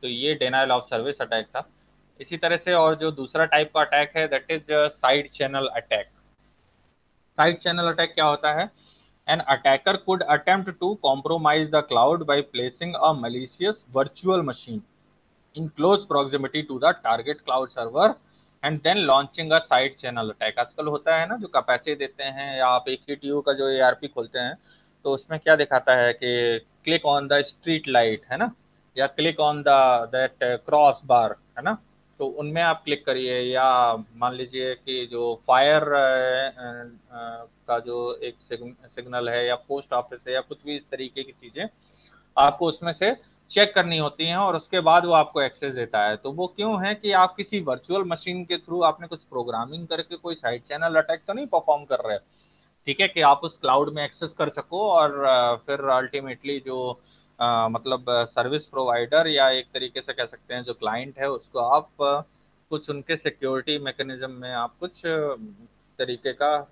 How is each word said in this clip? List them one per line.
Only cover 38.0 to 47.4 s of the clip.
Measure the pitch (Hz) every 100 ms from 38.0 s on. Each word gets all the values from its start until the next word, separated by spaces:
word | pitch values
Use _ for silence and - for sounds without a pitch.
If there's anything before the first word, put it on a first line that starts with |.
| 120
एक | 120 120 120
सिग-, | _ 117 120 123 127
signal | - 123 123 120
है | 120 123
या | 120
post | - 139 -
office | 123 120 123 127
है |
या | 127
कुछ | 131 143
भी | 147 147
इस | -
तरीके | 131 131 135
की | 135
चीजें | 127 120 127 214 _ _ _ _ _ _ -
आपको | 139 143 170
उसमें | - 170
से | 160 196 262 _ _ _
चेक | - 202 202
करनी | 170 165
होती | 147 - 165
हैं | 175
और | 196 165
उसके | - 185
बाद | 165 170 175
वो |
आपको | 160 151 160
एक्सेस | 135 - 139
देता | 127 117 110
है। | 104 107
तो | 135
वो | 147 180
क्यों | - 214 208 190
है | 208
कि | 208
आप | 196 185
किसी | 185